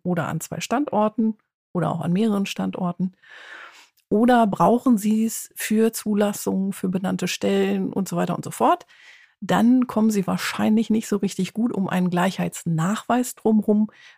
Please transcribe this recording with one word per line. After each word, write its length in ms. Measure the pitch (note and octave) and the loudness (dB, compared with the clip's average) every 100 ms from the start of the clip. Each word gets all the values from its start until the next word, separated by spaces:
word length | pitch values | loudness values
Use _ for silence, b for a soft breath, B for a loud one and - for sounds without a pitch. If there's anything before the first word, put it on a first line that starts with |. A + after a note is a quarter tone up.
oder 240 | F3+ F3 D3 | -4 -2 -2
an 120 | D#3+ | -6
zwei 200 | - E3 | -8 -10
Standorten 800 | - A#3+ D4 - G#3+ - A3 G#3+ _ _ _ | -4 -2 0 0 0 0 -2 -2 _ _ _
oder 180 | F3+ D#3+ | -4 -2
auch 100 | E3 | -2
an 120 | D#3+ | -2
mehreren 320 | F3 A3+ G3+ G3 | 0 2 0 -2
Standorten. 680 | - F#3+ - F3+ F3 F#3 - B B B B B B B B - | -4 -6 -4 -4 -4 -6 -6 B B B B B B B B -2
Oder 340 | G#3 B3 B3 A3+ | 2 4 6 4
brauchen 520 | F#3 F3+ A#3+ C4 A3+ | 4 4 4 4 2
Sie 260 | G#3 A3 | 2 0
es 260 | A3+ - - - | 0 -4 -12 -8
für 380 | - G#3+ A3+ | -2 2 2
Zulassungen, 800 | A3 - G#3 G#3 G3+ - F#3+ F#3+ | 0 -2 0 0 -2 -2 -2 -2
für 160 | G3 F#3+ | -4 -4
benannte 400 | F#3 F#3+ F#3 F3+ | -2 -2 -2 -4
Stellen 640 | - G3+ G3 G3 G3 F#3+ | -2 0 0 0 -2 -2
und 160 | - F#3 | -4 -4
so 80 | E3+ | -2
weiter 180 | F3 E3+ | -2 -4
und 80 | |
so 80 | D#3 | -6
fort? 340 | - A#3 F4 - B B B B B | -2 0 0 -4 B B B B B
Dann 480 | F#3+ F3+ A3+ B3+ B3 | -2 2 4 4 2
kommen 240 | - A3 | 2 2
Sie 160 | G#3 F#3 | 2 0
wahrscheinlich 640 | F#3 - - G#3+ A3 A3+ | -2 -4 -2 2 2 2
nicht 180 | A3 - | 0 0
so 80 | G3+ | -2
richtig 380 | G3 - F#3 | -2 -2 -4
gut 180 | - A#3+ | -2 -2
um 160 | - F#3+ | -2 -2
einen 220 | F#3 F3+ | 0 0
Gleichheitsnachweis 1300 | F3 F#3 F3+ F3 - - D#3+ E3 G#3+ - A#3+ B3 - | 2 0 0 -4 -6 -4 -2 0 -2 0 -2 -2 -2
drumherum, 540 | A3 A3 G#3 G#3 G#3+ B B | 2 2 4 2 2 B B